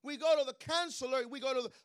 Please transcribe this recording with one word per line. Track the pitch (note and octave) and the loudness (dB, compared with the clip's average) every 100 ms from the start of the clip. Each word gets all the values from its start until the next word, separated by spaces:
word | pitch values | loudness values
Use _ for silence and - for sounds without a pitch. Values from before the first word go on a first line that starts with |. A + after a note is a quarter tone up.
We | C4 C#4+ | -8 0
go | D#4 D#4 | 4 4
to | C4 | 4
the | |
counselor, | - - E4 E4+ - B3+ C4 A#3+ | -4 -2 -2 -2 -4 -2 -2 -2
we | C4+ | -4
go | C4 | -2
to | B3+ | -2
the | A#3+ - | -4 -10